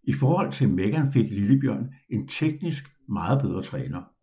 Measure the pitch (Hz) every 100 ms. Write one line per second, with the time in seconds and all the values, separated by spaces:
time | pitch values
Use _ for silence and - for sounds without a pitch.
0 | - 135 135 180 - - 135 90 98 156
1 | 139 123 107 101 101 135 135 - 120 -
2 | _ 110 - - 156 151 175 139 - _
3 | - 101 85 139 104 92 - - - 87
4 | - _